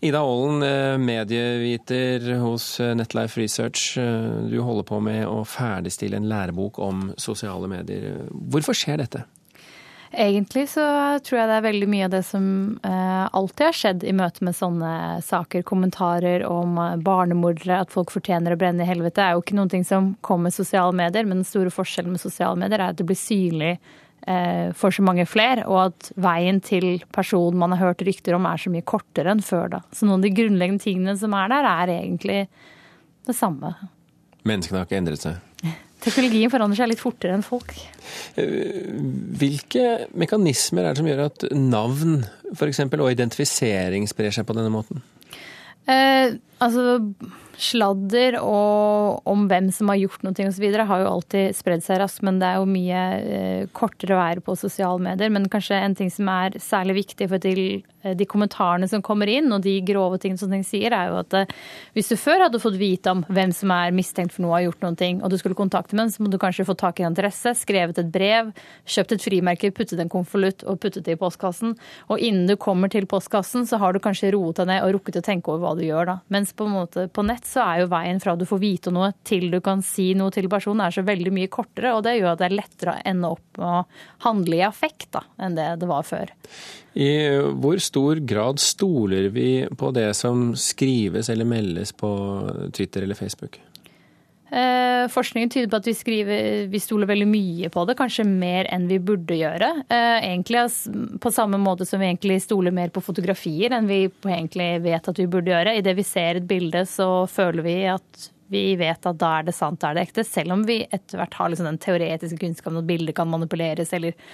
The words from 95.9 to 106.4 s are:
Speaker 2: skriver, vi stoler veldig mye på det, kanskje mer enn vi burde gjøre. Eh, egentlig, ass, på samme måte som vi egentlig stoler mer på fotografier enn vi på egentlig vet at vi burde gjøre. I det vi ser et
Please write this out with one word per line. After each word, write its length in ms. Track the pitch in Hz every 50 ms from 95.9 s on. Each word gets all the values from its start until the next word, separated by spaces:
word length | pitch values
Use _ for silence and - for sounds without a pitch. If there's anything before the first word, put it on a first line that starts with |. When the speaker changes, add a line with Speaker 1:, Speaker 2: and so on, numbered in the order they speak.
| 220 -
Speaker 2:
skriver, 440 | - 233 220 214 208 202 208 208 220 214 208 208 208 190
vi 80 | 196 208
stoler 300 | - - 226 208 202 190
veldig 160 | 208 202 208
mye 440 | 208 214 214 196 180 165 170 190 165 -
på 80 | 180 175 196
det, 80 | 254 -
kanskje 280 | 269 240 - - 214 202
mer 400 | 190 185 180 180 180 185 185 -
enn 140 | 180 185 180
vi 140 | 175 190 190
burde 320 | 180 190 214 185 165 165 170
gjøre. 360 | 160 160 151 160 170 214 277 339 302 254 -
Eh, 300 | 233 240 233 233 233 226 - -
egentlig, 320 | 180 180 180 - 233 240
ass, 160 | 240 240 233 - - 214 208 208 - - - -
på 120 | - 240 226
samme 240 | - 226 202 196 196
måte 300 | 196 196 185 175 185 -
som 100 | - 190
vi 80 | 190
egentlig 320 | 185 175 - - 196 190 190 -
stoler 300 | - 214 196 180 180 185
mer 180 | 180 175 165 -
på 80 | 190
fotografier 720 | - - 170 - 175 185 190 - - 175 151 160 208 240 254
enn 160 | 233 220 196
vi 140 | 196 196 190 190
på 220 | - - - 196
egentlig 380 | 180 165 160 156 - 185 175 170 175 170 170
vet 260 | 175 165 165 - 208
at 80 | 170 -
vi 80 | 185
burde 240 | 175 175 185 170 185
gjøre. 240 | 180 170 170 214 226
I 80 | 214
det 140 | 185 196 185 196
vi 80 | 196
ser 320 | - - 190 170 170 175
et 80 | 180